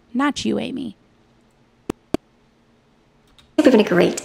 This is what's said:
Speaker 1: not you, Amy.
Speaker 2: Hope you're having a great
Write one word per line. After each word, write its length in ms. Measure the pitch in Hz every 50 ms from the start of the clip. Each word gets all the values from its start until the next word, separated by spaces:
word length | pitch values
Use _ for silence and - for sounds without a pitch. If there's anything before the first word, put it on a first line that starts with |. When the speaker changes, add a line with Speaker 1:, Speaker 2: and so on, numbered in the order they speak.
| _ _ -
Speaker 1:
not 320 | 240 277 294 - - -
you, 120 | 220 214 208
Amy. 380 | - - - - - 226 196 _ _ _ _ _ _ _ _ _ _ _ _ _ _ _ _ _ _ - - _ _ _ - - _ _ _ _ _ _ _ _ _ _ _ _ _ _ _ _ _ _ _ _ _ _ _ _ _ _ _ -
Speaker 2:
Hope 80 | 311
you're 60 | 277 254
having 120 | 214 202
a 20 | -
great 360 | 180 175 175 175 - - -